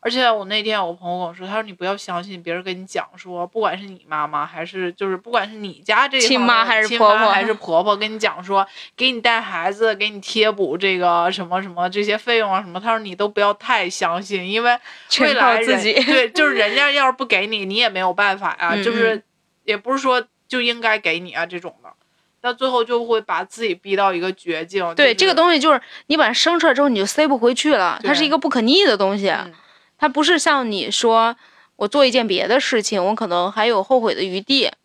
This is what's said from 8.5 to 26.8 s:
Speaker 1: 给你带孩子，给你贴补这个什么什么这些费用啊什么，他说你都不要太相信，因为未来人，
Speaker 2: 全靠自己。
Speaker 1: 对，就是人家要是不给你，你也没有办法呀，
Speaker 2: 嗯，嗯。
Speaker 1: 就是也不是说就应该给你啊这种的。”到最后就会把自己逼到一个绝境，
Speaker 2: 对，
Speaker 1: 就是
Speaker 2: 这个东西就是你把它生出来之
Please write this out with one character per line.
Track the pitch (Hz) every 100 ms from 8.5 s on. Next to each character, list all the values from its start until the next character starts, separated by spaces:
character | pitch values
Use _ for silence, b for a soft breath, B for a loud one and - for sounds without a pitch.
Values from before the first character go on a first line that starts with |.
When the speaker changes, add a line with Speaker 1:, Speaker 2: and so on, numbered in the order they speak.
| 196 196 B B -
Speaker 1:
给 | 254
你 | 240
带 | 233 226
孩 | 214 180 175
子， | 202 226
给 | 202 208
你 | 208
贴 | - 220 214
补 | 208 175 165
这 | 196 185
个 | 175 170 175
什 | 190 175
么 | 180
什 | 196
么 | 175 180
这 | 196
些 | 208 214
费 | 240 233
用 | 214
啊 | 190
什 | 196
么， | 175
他 | 220 226
说 |
你 | 208
都 | 180 208
不 | 208
要 | 202
太 | 208 - 233 180
相 | - 180 170
信， | 196 196
因 | 180 214
为 | 240 240 B B B -
未 | 277
来 | 262 240 226
人， | 226
Speaker 2:
全 |
靠 | 247
自 |
己。 | 214
Speaker 1:
对， | 247 254 269 240
就 | 311 302
是 |
人 | 247 208
家 | 240 285
要 | 285
是 | 269
不 | 254 254
给 | 196 202
你， | 220 190
你 |
也 | 208 240
没 | 190
有 | 185
办 | 180 202 190
法 | 185 -
呀， | 175
Speaker 2:
嗯， | 202
嗯。 |
Speaker 1:
就 | 202
是 | 226 226 220 _ _ _ _
也 | - 214
不 | 240
是 | 269
说 | 262 247 233 _ _
就 | 254
应 | 240 233
该 | 226 214
给 | 175 165
你 | 180
啊 | 127
这 | 170 180
种 | 170 -
的。” | 107 _ _ _ _ _
到 | 240
最 | 240 262
后 | 254
就 | 226 240
会 | 233 226
把 | 214 170
自 | 190 -
己 | 226
逼 | 175 196
到 | 190 196
一 | 180
个 | 180
绝 | 190 175 160
境， | 165 190 175
Speaker 2:
对， | 170 277
Speaker 1:
就 |
是 | 226
Speaker 2:
这 | 381
个 |
东 | 320 339
西 | 320
就 | 302
是 | 269 B B _
你 | 311
把 | 240
它 |
生 | 247 320 339
出 | 320
来 |
之 | 254